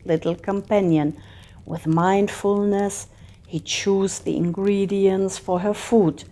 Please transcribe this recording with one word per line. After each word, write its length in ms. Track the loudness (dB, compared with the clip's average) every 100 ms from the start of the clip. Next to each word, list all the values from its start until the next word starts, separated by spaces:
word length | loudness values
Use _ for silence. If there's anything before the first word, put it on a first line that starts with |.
little 300 | -2 -2 0
companion. 840 | -4 -4 -4 0 2 4 2 2 -4 -14 -20 -20 -20
With 220 | -12 -8 -2
mindfulness, 1200 | 2 2 2 0 -2 -2 0 0 0 -2 -6 -14 -20 -20 -20 -10
he 140 | -10
chose 580 | -6 -6 0 0 0 -4
the 180 | -4 -2
ingredients 1000 | -2 0 0 0 0 2 2 2 -2 -4
for 220 | -4 -2
her 140 | 0
food. 500 | -4 2 4 4 0 -10